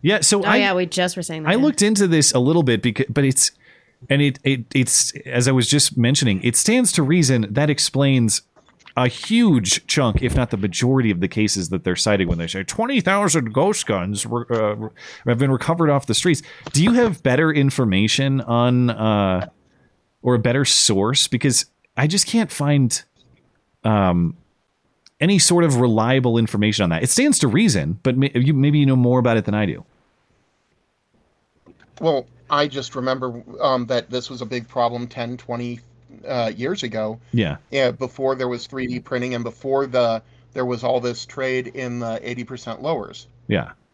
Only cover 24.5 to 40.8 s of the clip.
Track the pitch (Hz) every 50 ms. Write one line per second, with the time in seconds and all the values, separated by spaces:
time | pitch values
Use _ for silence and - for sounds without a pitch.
24.5 | _ _ _ _ _ _ _ _ _ _ _ _ _ _ 147 175 202 185 - -
25.5 | 175 175 170 160 135 120 127 123 113 110 110 117 131 135 123 123 117 117 113 107
26.5 | - 104 104 107 104 - 101 87 82 80 120 127 - - 262 302 277 - - 131
27.5 | 104 151 233 220 127 98 73 73 90 - _ 135 127 127 135 135 - 123 123 139
28.5 | 156 135 135 147 147 151 143 135 135 127 123 120 123 127 120 120 113 113 98 -
29.5 | 104 104 107 95 - - - _ _ _ _ _ _ _ _ _ _ _ _ _
30.5 | _ _ _ _ _ _ _ _ _ _ _ _ _ _ _ _ _ _ _ _
31.5 | _ _ _ - - _ _ _ _ - 131 160 151 135 - _ _ _ _ _
32.5 | 147 143 147 147 131 139 123 - - 135 123 131 131 127 127 127 117 120 - -
33.5 | - - - 143 135 127 123 113 131 120 113 _ 123 127 120 - 135 117 127 110
34.5 | 127 123 113 113 - 131 120 117 120 120 120 123 - - 120 117 123 123 - -
35.5 | 120 117 120 120 120 120 - _ _ _ _ _ - - - - 139 123 117 110
36.5 | 107 92 120 139 190 202 - 120 104 113 107 107 113 117 _ _ - 120 107 82
37.5 | 71 - _ _ - 139 131 123 120 117 135 123 - - 135 135 135 131 131 123
38.5 | 123 120 - - - 131 127 123 123 123 - - 139 123 123 127 127 117 117 117
39.5 | 113 _ - 135 135 135 139 135 123 127 123 117 113 110 - _ _ _ _ _
40.5 | _ 135 127 123 123 113